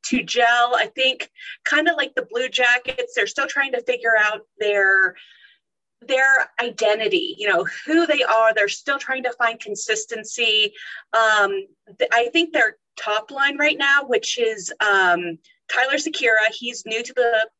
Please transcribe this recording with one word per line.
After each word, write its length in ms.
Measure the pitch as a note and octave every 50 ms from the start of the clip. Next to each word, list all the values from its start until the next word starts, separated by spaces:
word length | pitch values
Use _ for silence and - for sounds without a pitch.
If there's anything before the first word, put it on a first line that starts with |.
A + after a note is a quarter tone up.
| -
to 180 | - B3 B3 G3
gel. 500 | E3 - A#3+ A#3+ A#3 A#3+ A#3+ A#3+ A#3+ - -
I 120 | A#3 A3+ _
think 340 | - C4 C4 B3+ - - - _ - - - - - _ -
kinda 260 | C#4+ D4 D#4 E4+ E4+
like 220 | D4 C#4 - _
the 100 | - - -
Blue 160 | - A#3+ C4 C4
Jackets, 640 | - B4+ B4+ A#4+ B4 - A#4+ - B4+ - B4 - -
they're 140 | - G4+ G#4
still 200 | - - C#4 D4+
trying 260 | - C#4 C4+ C4+ B3+
to 100 | A#3+ A#3
figure 320 | - B3 A#3+ A#3 A3+ A3 G#3+
out 240 | G#3 G#3 G#3+ G#3 - _ _ _
their, 580 | G#3+ G#3 G#3 G3+ G3 F#3+ F#3+ F#3+ F#3+ F#3 F3+ - - - - _ - - _ _ _ _ _ _ _ _ _ _ A#3+ -
their 420 | C4+ C4 C4 C4+ C#4 C4+ - - _ -
identity, 760 | A#3+ A#3+ - - - G#3+ G#3 A3 A3 G3+ G3 F3 - - - -
you 120 | G#3 G#3
know, 180 | F#3+ E3+ - - - - -
who 200 | - D#4 E4 E4+
they 180 | D#4 D4+ D4 -
are. 300 | - A3+ A3+ A3+ A3 A3
They're 160 | G#3+ G3+ G3+
still 300 | - - - - C#4 C#4
trying 240 | - - B3+ C4 B3+
to 100 | B3 A#3
find 260 | _ A#3+ A#3 A3+ A#3
consistency. 1120 | - G#3 G#3 G3 - - A3 A3 A3 - A#3 A3 A3 - - - A#3+ A3 G#3+ G#3+ G#3 G#3 - - - - - - - _
Um, 540 | - A3+ A3 A3 G#3+ G#3 G3+ G3 G3 G3 G3 - _ _ _ _ - _
th-, 100 | - - -
I 160 | A#3 A#3+ A#3+
think 220 | - E4 E4+ D#4+ E4
their 240 | D4 A#3+ G#3+ - _ _ _ _
top 360 | - - - - A3 A3 -
line 260 | C#4 C4+ C#4 C#4+ C#4 C#4+
right 200 | D4 D4+ D#4 -
now, 260 | C#4 C#4 C#4 C#4+ C#4+
which 320 | A#3+ B3 - - - - B3
is, 340 | A#3 A3+ A3 G3+ F3+ - - _
um, 600 | G#3+ G#3 G3+ G3 F#3+ F3+ F3 F3 F3 E3+ E3 E3 _ _ _ _ _ _
Tyler 260 | - B3 B3 C4 C#4
Sekera, 580 | C#4+ - E4 D#4 D#4 C4 A#3 A3 A3 G#3+ A3 A3
he's 320 | - A#3+ A#3+ B3 - -
new 180 | A#3 A3 A3+ A#3+
to 100 | A#3+ B3+
the 360 | - B3 A#3 A#3 A3 A3 A3 _ _